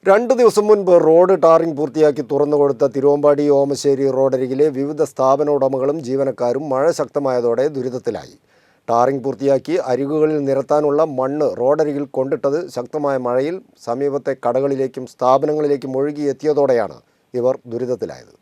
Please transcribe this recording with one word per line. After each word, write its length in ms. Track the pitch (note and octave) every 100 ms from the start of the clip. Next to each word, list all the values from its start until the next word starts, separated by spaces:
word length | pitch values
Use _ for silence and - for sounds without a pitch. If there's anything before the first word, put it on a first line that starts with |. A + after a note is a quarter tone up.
| -
രണ്ടു 260 | G3 A#3+ A#3+
ദിവസം 240 | A#3+ G#3+ G#3
മുൻപ് 240 | G#3+ F#3 F3
റോഡ് 300 | D#3 D#3+ F#3 F#3+
ടാറിംഗ് 320 | E3 E3 E3 C#3+
പൂർത്തിയാക്കി 440 | D3+ B2 D3+ C#3 C#3
തുറന്നുകൊടുത്ത 540 | C#3 D3 D3 C#3+ A#2+ C#3
തിരുവമ്പാടി 500 | C3+ C#3 D3 D3 C#3+ D3 C#3
ഓമശ്ശേരി 480 | C#3 C#3 D3 C3 C#3 C3
റോഡരികിലെ 500 | C3+ B2+ C3 C3 D3+ C3
വിവിധ 260 | C#3 D3+ D3+
സ്ഥാപന 380 | - C3 C#3 D3
ഉടമകളും 440 | C#3+ C3+ C3 C3+ D#3 A#2+
ജീവനക്കാരും 580 | C3+ C3+ B2 A#2+ B2 D3+
മഴ 120 | C3 D3+ D#3
ശക്തമായതോടെ 640 | C#3 D3 C#3 B2+ A#2+ A#2 C#3 C#3+
ദുരിതത്തിലായി. 580 | B2+ B2 A#2+ G2 C#2 _ _ _ _ _ -
ടാറിംഗ് 320 | A#2 B2 C#3
പൂർത്തിയാക്കി 500 | B2+ A#2+ C#3 C3+ - F3 C3
അരികുകളിൽ 480 | B2 C#3 D#3 D#3 D3+ C#3
നിരത്താനുള്ള 520 | C3+ C3 D3+ D3+ D3 D#3+ C3+
മണ്ണ് 300 | C3 D3 C#3+ F#2
റോഡരികിൽ 440 | B2 D3+ D3+ C#3+ C#3+ -
കൊണ്ടിട്ടത് 420 | C3+ D3 C#3 D3 F3+ B2
ശക്തമായ 400 | B2 D3+ C#3+ C3+ B2
മഴയിൽ 320 | B2 C#3+ F#3 _ _ -
സമീപത്തെ 480 | A#2+ C#3+ C#3 C3+ C3 A#2+
കടകളിലേക്കും 580 | B2 C#3 C3+ C3 C3 B2+
സ്ഥാപനങ്ങളിലേക്കും 800 | - B2 C3+ D3 D3+ D3 C#3+ C#3 C3
ഒഴുകിയെത്തിയതോടെയാണ് 1000 | C#3+ D3 C#3+ C3 D3+ C#3+ C#3 A#2+ G2+ B2 _ _ _ B2+
ഇവർ 140 | A#2+ C3 B2
ദുരിതത്തിലായത്. 580 | A#2 B2 B2 F#2+ C2 A#1+ _